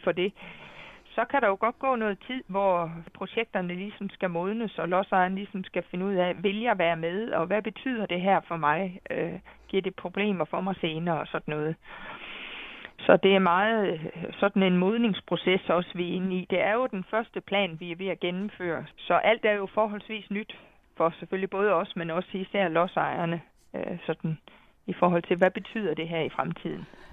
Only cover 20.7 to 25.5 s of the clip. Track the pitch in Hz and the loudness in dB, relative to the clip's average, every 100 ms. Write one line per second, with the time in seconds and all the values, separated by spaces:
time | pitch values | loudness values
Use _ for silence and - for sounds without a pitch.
20.7 | _ _ - 165 - 170 190 190 196 208 | _ _ 0 0 0 -6 -4 -2 0 2
21.7 | 170 202 180 165 165 - 190 190 202 180 | 2 0 -4 -2 -4 -4 -6 -4 0 2
22.7 | 165 180 160 147 170 170 170 - _ _ | 2 2 0 0 0 -2 -2 -6 _ _
23.7 | - - 175 - 156 160 160 - - _ | -8 -6 -6 -6 -4 -4 -6 -10 -20 _
24.7 | _ - - 180 175 - 175 185 | _ -8 2 4 4 2 4 4